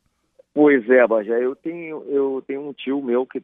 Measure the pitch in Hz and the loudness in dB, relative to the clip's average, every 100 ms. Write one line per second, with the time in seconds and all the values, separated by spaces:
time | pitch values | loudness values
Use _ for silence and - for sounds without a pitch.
0 | _ _ _ _ _ 147 147 135 107 127 | _ _ _ _ _ 2 4 4 4 4
1 | 117 110 104 117 127 139 165 170 165 151 | 6 2 0 -2 -2 -6 -12 -12 -12 -14
2 | 117 139 139 135 127 139 147 131 - 139 | -4 -2 -2 -4 -8 -10 -10 -12 -6 -6
3 | 135 120 131 127 | -2 -2 -2 -10